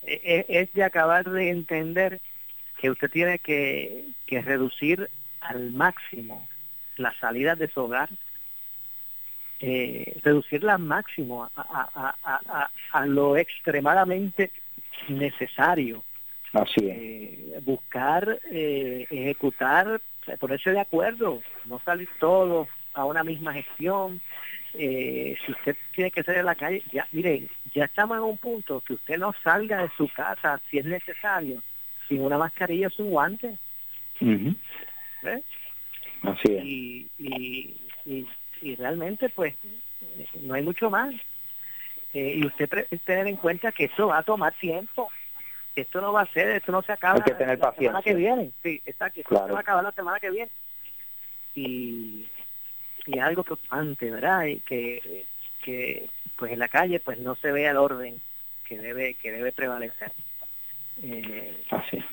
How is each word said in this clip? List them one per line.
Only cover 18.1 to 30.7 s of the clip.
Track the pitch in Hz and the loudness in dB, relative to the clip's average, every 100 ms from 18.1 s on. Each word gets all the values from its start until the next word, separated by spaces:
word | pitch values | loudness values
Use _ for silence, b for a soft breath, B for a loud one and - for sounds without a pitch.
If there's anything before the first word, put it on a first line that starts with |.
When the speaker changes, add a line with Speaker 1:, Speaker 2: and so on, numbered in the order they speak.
| 165 202 233 339 | 4 2 -4 -4
Speaker 1:
eh, | 175 151 139 131 127 123 | -2 0 0 -2 -4 -6
ejecutar, | 143 135 143 143 - 131 156 196 220 - - - 135 | -4 -2 0 -2 2 4 6 4 0 -6 -18 -12 -6
ponerse | 131 139 - | -4 -2 2
de | 196 | 0
acuerdo, | 202 165 190 233 214 123 - - - | 2 2 2 2 -2 -2 -10 -18 -12
no | 123 - | -8 -4
salir | 175 180 - | -4 -4 0
todos | 160 190 185 170 143 - - | 4 6 6 2 0 -10 -12
a | 147 139 | -4 0
una | 156 | 0
misma | 160 156 156 | -2 -4 -4
gestión. | 143 - - 165 196 190 180 - B B B B | -6 -10 -6 -2 0 -2 -6 -14 B B B B
Eh, | - 143 131 131 131 135 135 - | -6 -2 -2 -2 -4 -6 -6 -8
si | |
usted | - - 143 - | -4 -4 -4 -6
tiene | - 185 | -2 -2
que | - | 0
salir | 170 180 | 0 2
a | |
la | 180 165 | 2 0
calle, | 151 190 - | -2 -4 -4
ya, | 135 - | -6 -4
mire, | 160 175 139 135 - - | -2 2 0 -2 -18 -6
ya | 143 143 | 0 0
estamos | - 214 226 | 2 0 2
en | |
un | 220 208 | -2 -2
punto | 240 233 - 135 | -4 -6 -4 -8
que | - | -6
usted | 127 - 160 | -10 -4 -2
no | 196 196 | -2 -2
salga | 165 180 214 202 | 4 4 4 0
de | 170 - | -2 0
su | 147 | -2
casa | - 160 - 160 143 | 0 -6 0 0 -2
si | - | -2